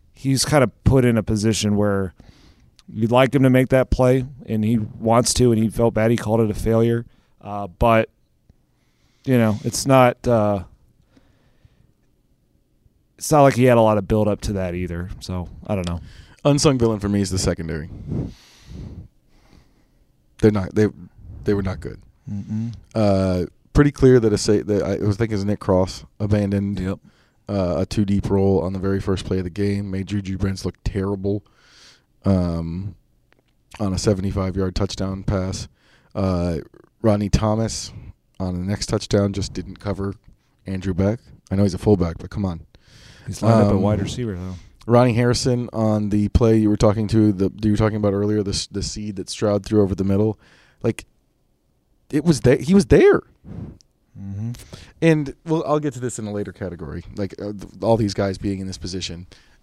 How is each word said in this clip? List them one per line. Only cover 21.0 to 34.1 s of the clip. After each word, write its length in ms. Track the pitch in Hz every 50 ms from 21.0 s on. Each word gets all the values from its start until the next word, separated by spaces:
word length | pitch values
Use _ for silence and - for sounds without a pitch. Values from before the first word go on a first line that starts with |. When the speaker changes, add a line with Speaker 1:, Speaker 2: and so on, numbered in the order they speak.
| 87 - _ - - - - - -
Speaker 2:
they 100 | 107 104
were 80 | 101 95
not 160 | 95 92 -
good. 220 | - - - - - _ _ _ - -
Speaker 1:
Mm-mm. 440 | 104 101 - - 107 110 113 117 107 - - _ -
Speaker 2:
Uh, 500 | 113 107 101 98 95 95 92 90 90 85 - _ _ _ _ -
pretty 180 | 147 147 147
clear 280 | - - 135 127 127 123
that 140 | 110 110 104
a 40 |
sa-, 260 | 95 - - 104 95 62
that 180 | 92 104 98 -
I 220 | 92 98 - -
was 120 | 104 98
thinking 200 | 101 117 107 110
is 80 | 98 98
Nick 140 | 104 104 -
Cross 460 | - - 95 92 92 87 - - - - _ -
abandoned, 600 | 107 104 107 104 101 98 101 98 101 101 101 92
Speaker 1:
Yep. 200 | 90 95 95 - _ - _ _ _ _ _ _ _
Speaker 2:
uh, 280 | - 104 98 92 87 85 73
a 60 | 95
two 200 | - - 110 104
deep 240 | 98 101 98 - -
roll 300 | 98 98 98 98 95 92
on 120 | - 92 98
the 60 | 95
very 200 | 90 98 98 98
first 260 | 95 - 95 90 -
play 120 | - 95
of 60 | 95 90
the 60 | 90
game, 420 | 82 101 101 101 101 101 101 98
made 160 | 92 95 95
Juju 300 | 90 101 101 95 95 98
Brents 280 | 87 98 95 95 92 -
look 100 | 90 - _ -
terrible, 600 | - - 101 95 98 101 98 95 101 101 104 _ _ _ _ _ _ _ - - - _ _ _ _ _ _ -
um, 720 | 101 98 92 90 87 85 85 85 82 82 90 95 98 90 _ _ _ _ _ _ _ _ _ _ _ _ _ _ _ - -
on 140 | 107 98 92
a 40 |
seventy-five 580 | 87 - 113